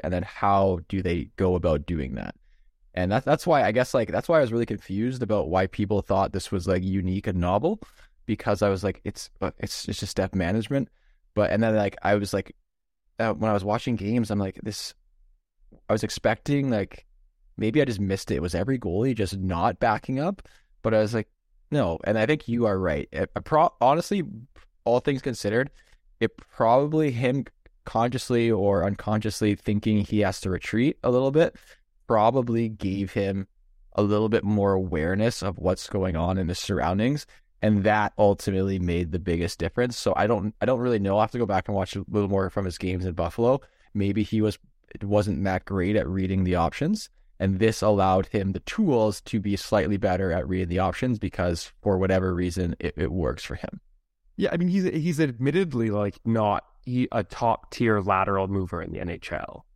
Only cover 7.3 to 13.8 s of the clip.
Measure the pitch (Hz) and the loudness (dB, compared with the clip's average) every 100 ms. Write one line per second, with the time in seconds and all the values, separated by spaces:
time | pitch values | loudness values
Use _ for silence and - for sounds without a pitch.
7.3 | 90 87 101 165 214 - - - _ - | 0 2 2 0 -2 -8 -20 -20 _ -6
8.3 | 107 - 104 101 95 98 - - - - | -4 0 2 2 2 -2 -4 -8 -10 -14
9.3 | - 98 - 110 - - 107 98 - 95 | -6 -6 -6 -8 -8 -8 -6 -6 -4 -2
10.3 | 95 87 107 107 139 - _ _ _ _ | -2 0 -2 -2 -4 -4 _ _ _ _
11.3 | - 104 104 113 110 101 - - 104 101 | 0 2 2 2 2 0 0 0 2 0
12.3 | 98 - - _ _ _ _ _ - 110 | -4 -6 -14 _ _ _ _ _ -4 -2
13.3 | 95 110 101 98 110 | 0 0 0 0 -2